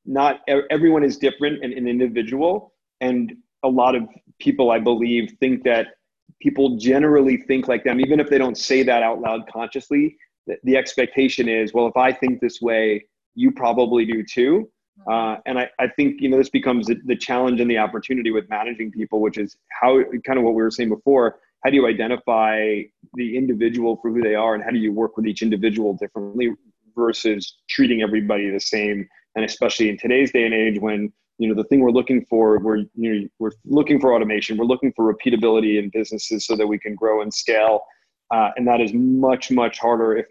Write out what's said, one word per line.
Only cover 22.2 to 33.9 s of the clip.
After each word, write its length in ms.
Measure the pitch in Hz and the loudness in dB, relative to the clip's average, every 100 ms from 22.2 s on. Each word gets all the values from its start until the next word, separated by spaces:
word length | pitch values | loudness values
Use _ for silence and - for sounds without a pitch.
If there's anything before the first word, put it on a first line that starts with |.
| - 113 110 110 107 104 - _ - 127 | 0 2 2 0 0 -2 -6 _ -16 -8
the 200 | 120 123 | -4 -2
individual 600 | 131 110 113 120 117 113 | -2 0 0 0 -2 -2
for 140 | 117 | -4
who 100 | 117 | -2
they 140 | 110 107 | 0 0
are 180 | 113 | 0
and 100 | 107 | -2
how 60 | 107 | -2
do 80 | 120 | -2
you 160 | 110 | -2
work 240 | 104 113 - | -2 -4 -2
with 80 | 113 | -4
each 160 | 98 | -2
individual 540 | 113 104 110 107 107 95 | -2 0 0 0 -2 -4
differently 580 | 101 110 101 110 120 104 _ _ _ 120 | -8 -10 -8 -4 -4 -4 _ _ _ -4
versus 600 | 117 113 113 104 92 - - | -2 0 -2 -4 -6 -16 -8
treating 360 | - 131 113 | 0 2 2
everybody 480 | 107 110 104 104 101 | 0 0 0 -2 -2
the 80 | 98 | -4
same? 500 | - 110 104 101 92 _ _ 110 | -4 -4 -2 -4 -8 _ _ -6
And 80 | |
especially 460 | 107 - 117 - 110 | -6 -2 -4 0 -2
in 80 | 104 | -2
today's 340 | 117 127 135 | 0 2 2
day 140 | 127 113 | 2 0
and 80 | |
age 240 | 113 110 104 | 0 0 0
when, 340 | 107 104 104 _ _ - | -4 -4 -6 _ _ -4
you 100 | 113 | -2
know, 60 | 104 | -2
the 80 | |
thing 160 | 107 139 | 2 4
we're 100 | 127 | 4
looking 340 | 123 123 127 117 | 4 2 -2 0
for, 340 | 113 113 107 | 2 4 4
we're, 260 | 104 107 104 | 2 -2 -4
you 20 | - | -6
know, 320 | 117 107 101 - | -2 -2 -4 -8
we're 100 | 107 - - | -8 -8 -2
looking 340 | 143 147 | 0 2